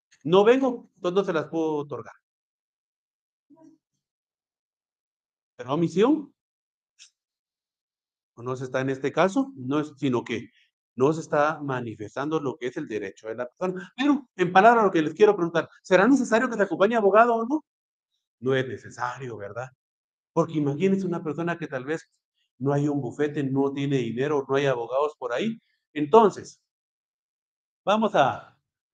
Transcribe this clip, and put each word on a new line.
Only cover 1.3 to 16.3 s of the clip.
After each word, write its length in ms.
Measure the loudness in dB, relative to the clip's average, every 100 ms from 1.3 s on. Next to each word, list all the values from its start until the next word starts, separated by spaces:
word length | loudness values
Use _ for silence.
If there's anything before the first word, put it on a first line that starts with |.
las 120 | -2 -2
puedo 260 | -4 -2 -4
otorgar". 400 | -8 -12 -14 -20 _ _ _ _ _ _ _ _ _ _ _ _ _ _ -20 _ _ _ _ _ _ _ _ _ _ _ _ _ _ _ _ _ _ -16
¿Pero 180 | -6
omisión? 600 | -2 -2 2 2 2 -4 _ _ _ _ _ _ _ -20 _ _ _ _ _ _ _ _ _ _ _ _ -14
¿O 80 |
no 120 | -10 -8
se 100 | -6
está 160 | -4
en 80 | -4
este 220 | -2 -4
caso? 400 | 0 0 0 -4 -6
No 240 | -4 -4
es, 140 | -4 -4
sino 260 | -2 -2
que 260 | -4 -8 -10 _ _ _ _ 0
no 180 | 0
se 80 | 0
está 380 | -2 0 0 -2
manifestando 760 | -6 -6 -6 -10 -12 -8 -4 -4
lo 180 | -4 -6
que 100 | -8
es 100 | -8
el 100 | -8
derecho 400 | -6 -8 -12 -12
de 80 | -10
la 120 | -10
persona. 440 | -6 -6 -6 -10 -4
Pero, 300 | 0 0 -2 -4
en 160 | 2
palabras, 320 | 6 6 6 4
lo 60 |
que 100 | 2
les 120 | -2
quiero 220 | 4 4 4
preguntar, 340 | 0 -2 -4 _
¿será 260 | 2 4 6
necesario 420 | 4 4